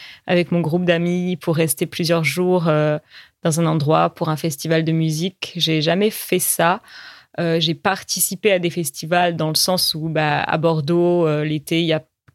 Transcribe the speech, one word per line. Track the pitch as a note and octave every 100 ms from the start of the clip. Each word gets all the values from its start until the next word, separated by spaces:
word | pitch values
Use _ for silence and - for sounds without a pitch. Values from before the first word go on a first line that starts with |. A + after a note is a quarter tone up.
| - - -
avec | F3 E3+
mon | F3
groupe | D#3 F3
d'amis | F3 E3+ F3 F3+ F3+ F3+
pour | -
rester | D#3 D#3+ - E3+
plusieurs | - E3 E3
jours, | D3+ E3+ F3+ F3+ E3
euh, | D3+ D3+ D3+ - - - _
dans | E3+ D#3
un | E3
endroit | D#3+ C#3+ D#3+ E3+
pour | - E3
un | D#3
festival | E3 - D#3+ D#3+
de | D#3+
musique. | D#3+ D#3+ D#3 F#3+ - -
J'ai | E3+ D#3 D#3
jamais | D#3 F3+ G#3+
fait | - - F3+
ça. | - - E3+ G#3 - - - - _ -
Euh, | E3 E3
j'ai | D#3+
participé | D3+ G3+ F#3+ - F3+ - F#3 G#3+
à | F#3
des | F3
festivals | F3 D#3+ - D#3+ F3 F3 D#3+
dans | D#3
le |
sens | D#3 - F#3 G3+
où, | D#3+ D#3+
bah, | D#3 D3+ C#3+
à | - D#3+
Bordeaux, | E3 D#3 C#3+ E3+ F3 F3 D#3+
euh, | D3+
l'été, | D3+ D3+ - E3
il | E3+
y |
a | D#3 - _ _